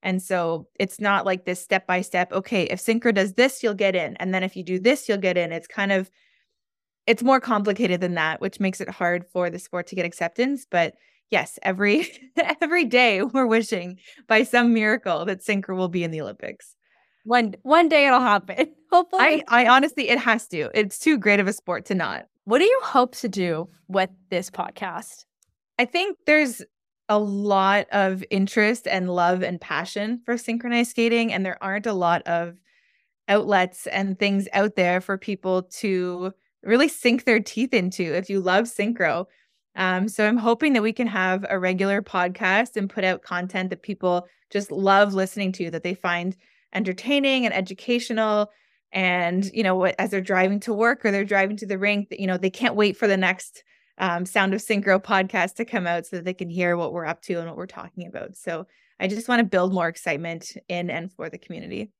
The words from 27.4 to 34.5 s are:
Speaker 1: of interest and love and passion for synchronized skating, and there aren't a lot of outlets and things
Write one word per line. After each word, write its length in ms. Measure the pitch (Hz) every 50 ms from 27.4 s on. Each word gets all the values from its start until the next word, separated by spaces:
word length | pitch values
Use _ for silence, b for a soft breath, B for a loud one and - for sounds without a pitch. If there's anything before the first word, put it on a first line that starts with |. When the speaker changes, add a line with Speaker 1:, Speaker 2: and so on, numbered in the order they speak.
| 202 208 202 196 190 196 196 202 - -
Speaker 1:
of 320 | - 202 196 190 190 190 190 -
interest 580 | - 196 196 196 - 226 208 208 240 226 - -
and 220 | - 190 185 180
love 320 | 180 180 175 175 180 185
and 180 | 185 - 180 170
passion 600 | - - 160 151 170 185 - 208 202 220 247 240 240
for 120 | - 240 233
synchronized 540 | - - 226 233 233 240 240 233 240 240
skating, 420 | - - 233 226 226 233 233 226 -
and 100 | 185 190
there 180 | 190 180 -
aren't 260 | - 196 190 208 202 233
a 60 | 208
lot 280 | 185 175 170 170 165 - -
of 280 | 170 170 170 175 175 _ _ _ _ _ _ _ _ _ _ _ _ _ _ -
outlets 600 | 196 208 208 190 208 190 180 185 185 - - -
and 300 | - - 196 196 190 185
things 300 | 208 202 196 196 196 -